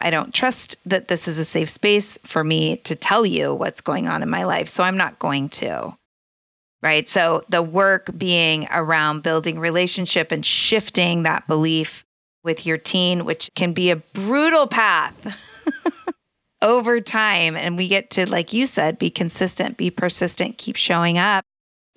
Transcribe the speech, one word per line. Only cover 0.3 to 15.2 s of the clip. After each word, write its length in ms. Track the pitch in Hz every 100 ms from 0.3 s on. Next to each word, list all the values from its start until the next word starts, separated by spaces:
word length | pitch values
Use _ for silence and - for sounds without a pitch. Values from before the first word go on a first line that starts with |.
trust 440 | - 254 247 - - -
that 220 | 185 -
this 180 | 170 -
is 100 | 156
a 80 | 156
safe 240 | 165 156
space 480 | - 208 208 202 - -
for 180 | 160
me 340 | 156 160 156 160 -
to 100 | 156
tell 300 | - 208 220
you 280 | 160 143
what's 280 | 71 - -
going 260 | - 151 160
on 160 | 160
in 60 | 156
my 140 | 160
life, 240 | 180 170 175
so 160 | -
I'm 140 | 185 190
not 220 | 175 -
going 300 | - 139 135
to," 440 | - - 69 - - _ _ _ _ _ _ _ _
right? 260 | 156 151 151
So 360 | 196 165 165 -
the 120 | 175
work 480 | 165 170 196 190 - 180
being 500 | 180 175 165 156 151
around 500 | 165 160 160 151 151
building 380 | 160 160 160 160
relationship 720 | 165 165 180 185 175 175 160
and 140 | 160 151
shifting 800 | - - 220 208 - 175 170
that 220 | 160 151 -
belief 560 | 156 160 160 156 - - _ _ _
with 220 | 170 160 170
your 120 | 160
teen, 480 | - 185 180 180 165
which 240 | 160 - -
can 180 | 175
be 180 | 170 180
a 60 | 165
brutal 680 | - 202 196 269 311 320 277
path 680 | 220 214 170 135 -